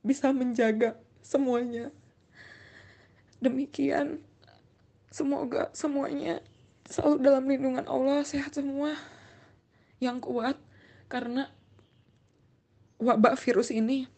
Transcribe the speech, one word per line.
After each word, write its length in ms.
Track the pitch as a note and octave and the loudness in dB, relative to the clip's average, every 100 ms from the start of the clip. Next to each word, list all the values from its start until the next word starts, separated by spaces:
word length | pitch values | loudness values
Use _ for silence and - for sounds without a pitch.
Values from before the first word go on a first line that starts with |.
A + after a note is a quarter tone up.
bisa 300 | G#3+ C4+ C4+ | -2 0 2
menjaga 640 | C4+ B3+ A#3 A3+ A3 A#3 A3+ - _ | 0 0 2 2 4 0 -2 -20 _
semuanya. 680 | - C#4 C4+ A#3+ A#3+ A#3 A#3+ - _ _ _ - - - - - - - _ _ _ _ | -4 0 2 0 -2 -6 -10 -14 _ _ _ -20 -20 -20 -20 -20 -20 -20 _ _ _ _
Demikian, 840 | B3 C4 C#4+ - C#4 C#4+ C#4+ D#4+ - _ - - _ _ _ _ _ | -2 -2 -6 -4 -2 0 -2 -8 -14 _ -20 -20 _ _ _ _ _
semoga 600 | - C#4 C#4 C4+ - - | -6 -4 -2 -2 -4 -4
semuanya 680 | - D#4 C#4 C#4 C#4+ C#4+ - - _ _ _ | -4 -4 -2 -4 -4 -6 -6 -10 _ _ _
selalu 320 | - - D4 D4 | -12 0 2 4
dalam 260 | C4 C4+ | 6 6
lindungan 400 | C4 C4+ C4 B3+ | 4 0 0 -2
Allah, 380 | - C4 C4 C#4+ | -2 0 2 0
sehat 320 | C#4+ C#4+ C#4+ | -2 -4 -6
semua, 400 | C#4+ C#4 C4+ D4 D4+ - - - - - _ _ _ _ _ | -6 -6 -4 -4 -6 -12 -20 -20 -20 -20 _ _ _ _ _
yang 200 | B3+ B3 | -4 -4
kuat, 360 | A#3+ A#3+ A#3 C#4 - - - - - | -6 -4 -2 -4 -10 -20 -20 -20 -10
karena 440 | B3 A#3 B3 C4+ - _ _ _ _ _ _ _ _ _ _ _ _ _ _ | -8 -4 -4 -6 -10 _ _ _ _ _ _ _ _ _ _ _ _ _ _
wabah 380 | A3+ A3+ A#3+ C4 | 0 6 6 4
virus 320 | - A3 A#3+ | 2 2 2
ini 380 | A3 A3 C4+ C4 | 0 0 -2 -4